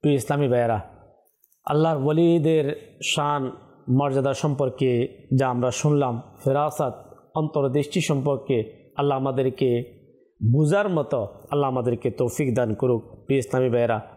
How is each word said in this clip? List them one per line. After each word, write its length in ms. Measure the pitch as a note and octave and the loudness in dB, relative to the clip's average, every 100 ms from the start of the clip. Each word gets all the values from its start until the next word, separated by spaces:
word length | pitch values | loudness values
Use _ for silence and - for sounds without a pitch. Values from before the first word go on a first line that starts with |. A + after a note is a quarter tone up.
প্রিয় 140 | D3+ C#3+ | 2 0
ইসলামী 320 | - C#3+ C#3+ | 0 0 2
ভাইয়েরা, 340 | B2 A#2 A2 - - - _ _ _ _ _ - | 2 2 0 -4 -20 -20 _ _ _ _ _ -2
আল্লাহর 420 | D3 D#3+ D3+ C3+ | 2 2 2 0
ওলিদের 880 | D#3 E3+ E3+ D#3 D#3+ C#3+ D3+ - - - | 4 4 4 4 2 0 -4 -12 -12 -6
শান 460 | - D3 D3 C3 - - - - | -2 -2 -2 -4 -8 -20 -18 0
মর্যাদা 440 | B2+ C#3+ C3+ C3+ | 2 2 2 0
সম্পর্কে 760 | C3+ D#3 C#3 C3+ B2+ C3 A#2+ A#2+ - - B2+ | 0 -2 0 -2 0 0 2 0 -6 -2 0
যা 120 | C3 | 0
আমরা 240 | B2 B2 | 0 -2
শুনলাম, 500 | A#2+ D3+ D3 C3+ A#2 - - | 0 0 2 0 -2 -10 -6
ফেরাসাত, 720 | - C#3 D3 D3 C#3 - - - _ - | -2 0 0 -2 -6 -6 -18 -20 _ -4
অন্তর্দৃষ্টি 640 | D#3 D3+ C#3 C3+ C#3+ F#3 | -2 0 0 0 -2 -2
সম্পর্কে 880 | D#3 C#3+ C3+ C#3 - B2+ G#2+ - - - | -2 -2 0 -2 0 -2 -2 -10 -16 -4
আল্লাহ 200 | C#3+ C3+ | -2 0
আমাদেরকে 680 | C3+ B2+ C3 C3 C3 A#2+ B2 - _ _ _ _ A2 | -2 0 -2 0 0 0 -4 -16 _ _ _ _ 0
বুঝার 360 | B2+ D3+ G3 G#3 | 2 4 2 0
মতো 380 | E3+ C#3 C3 G2+ - - | -2 -2 -4 -4 -10 -6
আল্লাহ 180 | D3 C#3 | -2 0
আমাদেরকে 420 | B2+ A#2+ A#2+ B2+ | 0 -2 -2 -4
তৌফিক 440 | G#2 B2 A#2 C#3+ A#2+ | -2 -4 -2 -2 0
দান 180 | A#2+ | -2
করুক। 520 | G#2 B2+ A#2+ - - - | 0 0 0 -4 -20 -2
প্রিয় 140 | C3+ | -2
ইসলামী 300 | A#2+ C3 B2+ | 0 0 0
ভাইয়েরা 320 | A#2+ A#2 A2 - | 2 0 -2 -6